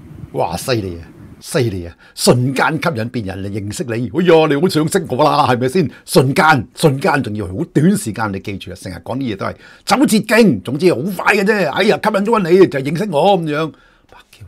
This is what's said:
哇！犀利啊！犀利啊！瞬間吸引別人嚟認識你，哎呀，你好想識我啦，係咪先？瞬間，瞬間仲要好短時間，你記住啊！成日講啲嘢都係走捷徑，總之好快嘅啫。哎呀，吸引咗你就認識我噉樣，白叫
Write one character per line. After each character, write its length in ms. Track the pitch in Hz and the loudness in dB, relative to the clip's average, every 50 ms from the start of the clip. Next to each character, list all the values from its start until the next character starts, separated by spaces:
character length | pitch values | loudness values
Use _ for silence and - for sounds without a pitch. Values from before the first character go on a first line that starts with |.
| - - - - - - - | -20 -20 -20 -18 -16 -10 -6
哇！ 220 | - 131 90 82 | -4 -4 -4 -4
犀 180 | - - - 127 | -6 -4 -2 -2
利 260 | 113 95 95 87 82 | -2 -2 -4 -8 -12
啊！ 100 | 85 78 - - - - - - | -14 -18 -20 -20 -20 -20 -20 -20
犀 180 | - - - 165 | -12 -6 -2 -2
利 260 | 123 113 95 95 85 | -2 -2 -2 -6 -8
啊！ 80 | 85 - _ _ - _ | -12 -14 _ _ -20 _
瞬 400 | - - 208 165 123 123 135 135 | -2 2 2 2 2 2 0 0
間 140 | - 165 135 156 | 0 0 0 -2
吸 140 | 151 - 175 160 | -2 -2 -4 -4
引 160 | 117 120 120 | -4 -4 -6
別 160 | - 123 107 | -6 -6 -6
人 160 | 92 95 98 95 | -6 -8 -8 -8
嚟 60 | 101 | -8
認 280 | 98 107 98 101 101 | -6 -8 -8 -8 -8
識 60 | - 180 | -8 -6
你， 100 | 123 113 | -6 -4
哎 40 | 113 | -4
呀， 480 | 123 104 98 156 180 175 165 160 156 151 | -4 -4 -2 0 4 6 6 6 6 4
你 60 | 143 | 2
好 140 | 139 160 190 | 2 2 2
想 180 | - 156 156 | 2 0 0
識 180 | 165 - 196 170 - | 0 0 -2 -2 -2
我 160 | 131 - 151 | 0 2 2
啦， 200 | 147 143 147 143 123 | 4 4 4 4 2
係 120 | 127 117 | 2 2
咪 80 | 123 131 | 0 0
先？ 220 | - 190 165 123 - - - | 0 0 0 0 -4 -8 -10
瞬 280 | - - 175 135 131 135 | 0 2 4 4 4 4
間， 360 | - 165 156 160 131 101 - _ | 2 4 4 4 2 0 -4 _
瞬 240 | - - 160 131 135 | 0 2 2 2 2
間 200 | - 180 147 143 | 0 0 0 0
仲 140 | 123 113 104 | -2 -4 -4
要 100 | 104 104 95 | -6 -6 -6
好 40 | 92 104 170 - - | -6 -6 -8 -2 0
短 220 | 151 143 180 208 | 2 4 4 2
時 160 | - - 113 98 | 0 -2 -6 -6
間， 200 | 117 110 104 95 | -4 -4 -4 -4
你 60 | 98 | -6
記 180 | 95 - 101 | -8 -8 -10
住 140 | 90 - 98 | -10 -10 -12
啊！ 40 | 90 | -14
成 160 | - - 98 90 | -12 -12 -12 -12
日 20 | 82 - | -10 -10
講 140 | - 107 | -8 -6
啲 180 | 131 139 123 101 | -6 -4 -4 -6
嘢 20 | |
都 100 | 92 117 | -6 -6
係 80 | 107 92 - - - - - _ | -8 -8 -10 -14 -20 -20 -14 _
走 220 | - - 247 285 | -6 -2 0 0
捷 140 | 202 214 220 | 2 2 0
徑， 420 | - - 220 220 240 196 135 95 - | 0 2 4 4 4 4 4 0 -2
總 160 | - 123 147 | -6 -4 0
之 160 | 175 180 156 | 0 2 2
好 60 | 110 | 0
快 340 | 135 202 196 - - - 214 | -2 -6 -6 -4 -2 0 0
嘅 80 | 208 196 | 2 2
啫。 260 | 196 220 208 180 143 - | 0 0 0 0 -2 -2
哎 100 | - 196 | 0 2
呀， 160 | 208 170 143 | 2 2 2
吸 80 | - 214 214 | 0 0 0
引 100 | 196 202 | 0 0
咗 240 | 202 233 220 185 160 | 0 0 0 2 4
你 180 | 175 196 185 131 | 6 6 6 6
就 100 | - 139 | 4 0
認 180 | 127 143 170 | -4 -4 -4
識 120 | 151 202 214 | -4 -4 -2
我 260 | 160 139 156 196 208 | 0 2 4 4 4
噉 60 | 180 165 | 2 0
樣， 300 | 156 143 147 160 156 135 - _ _ _ _ _ _ | -2 -2 -2 -4 -4 -8 -12 _ _ _ _ _ _
白 100 | - - _ _ | -20 -20 _ _
叫 160 | _ - - | _ -20 -20